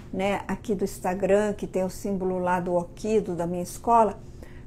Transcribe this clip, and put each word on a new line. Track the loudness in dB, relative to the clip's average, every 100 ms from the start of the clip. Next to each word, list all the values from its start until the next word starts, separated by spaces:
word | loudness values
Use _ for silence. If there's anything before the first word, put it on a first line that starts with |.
| -8
né, | -2 0 0 -2
aqui | -4 -2
do | -2
Instagram, | -2 -2 -4 0 4 4 4
que | -2 -2
tem | -2
o | -2
símbolo | -2 -4 -2 0 0
lá | 0 0
do | 2
Okido, | 0 0 -4 0 2 2 -2
da | -2
minha | -2
escola. | -6 -4 4 6 6 2 -10 -14 -14 -14